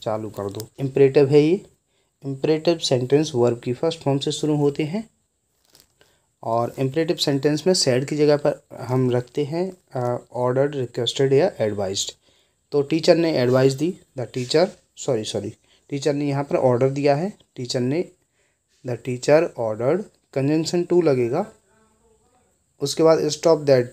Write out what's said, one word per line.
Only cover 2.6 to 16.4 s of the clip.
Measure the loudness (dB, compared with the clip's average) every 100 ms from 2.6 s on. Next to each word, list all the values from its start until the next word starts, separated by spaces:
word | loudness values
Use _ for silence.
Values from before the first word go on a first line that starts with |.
| 0 -2
सेंटेंस | 0 -2 2 2 2 0
वर्ब | 0 0
की | -4
फर्स्ट | -4 -4 -2
फॉर्म | -2 -2
से | -2
शुरू | -4 -2 0
होते | 0 0
हैं। | -4 -6 -10 _ _ _ _ _ _ _ _ _ _ _ _ _
और | -4 -2 -2 -2
इम्परेटिव | -2 -2 -2 -2
सेंटेंस | -2 0 0 0 0
में |
सैड | 0 2 0 0
की | 0
जगह | 2 2
पर | 0 -4 _ -14
हम | -4 0 0
रखते | 0 -2 -6
हैं, | -4 -4 -6 -8 _ -6
अ, | -4 -6 -8
ऑर्डर्ड, | -4 -2 0 0 -2
रिक्वेस्टेड | -6 -4 -6 0 2
या | 4 2 0
एडवाइज्ड। | -4 -2 -4 -4 -8 -12 _ _ _ _ _
तो | -2
टीचर | 0 2 4 4
ने | 4 2
एडवाइस | 2 4 4
दी, | 2 -2 -4 _ -12
the | -10
teacher, | -8 -2 2 2 -2 _ -10
सॉरी, | -4 -4
सॉरी, | -2 -6 -8 -12 _ _ _
टीचर | -4 -2
ने | -2 -2
यहाँ | -2